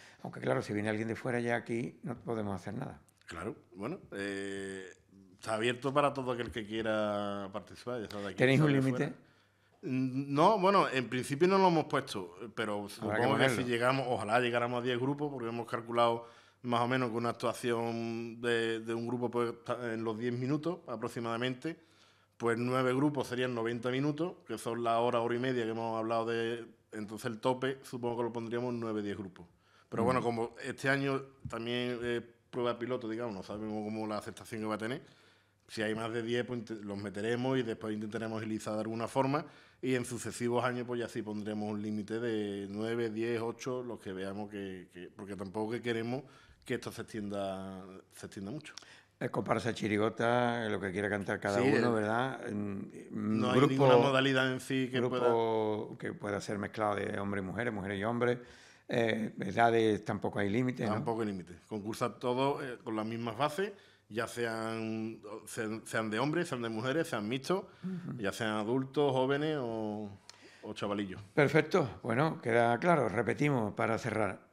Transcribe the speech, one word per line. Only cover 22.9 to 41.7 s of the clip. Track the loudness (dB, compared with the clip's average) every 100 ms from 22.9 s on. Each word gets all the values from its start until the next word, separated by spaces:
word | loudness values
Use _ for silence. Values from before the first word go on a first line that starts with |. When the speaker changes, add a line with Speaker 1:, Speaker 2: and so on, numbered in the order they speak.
Speaker 2:
grupos | 4 4 2 -2
serían | 0 0
noventa | 0 0 0 0
minutos, | 0 0 0 -2 -4 -8
que | -6
son | -4 0
la | 2 4
hora, | 4 4
hora | 2
y | 2
media | 2 0
que | 0
hemos | -2 -2 -2
hablado | 0 0 2
de, | 0 0 -2 -8 -18 _
entonces | -10 -8 -6 -6
el | -2
tope | 0 2 0 -4
supongo | -8 -6 -2 0
que |
lo | -2
pondríamos | -2 -4 -2 -2
en | -2
nueve, | -2 -2
diez | -2 -4
grupos. | -8 -12 -18 _ _ _ _
Pero | 0
bueno, | 2 4
Speaker 1:
Ujú. | 2
Speaker 2:
como | 0 -2 -4
este | -10 -2 2
año | 2 2 -2 -4 -12 -10
también, | -6 -4 -2 -2 -2
eh, | -2 -2 -4 -14 _
prueba | -2 -2 0
piloto, | -2 -4 -4
digamos, | -4 -4
no | -6
sabemos | -8 -6 -4 -4
cómo | -4 -4 -4
la | -4
aceptación | -6 -12 -10 -6
que | -4
va | -2
a |
tener, | -4 -6 -10 -20 -20 _ _ _ _
si | -2
hay | -2
más | 0 -2
de | -4
diez, | -2 -2 -2
pues | -6
inte-, | -6 -8
los | -6 -6
meteremos | -6 -4 0 0 2 2
y |
después | 0 -2 -4
intentaremos | -4 -4 -4 -4 -4
agilizar | -4 -4 -4
de | -2
alguna | -2 -2 0
forma, | 2 2 0 -2 -12 -20 _
y | 0
en | 0 0
sucesivos | -6 -6 -4 0 2
años | 2 0 -4
pues | -4
ya | -4
sí | -4
pondremos | -6 -6 -4 -4 -2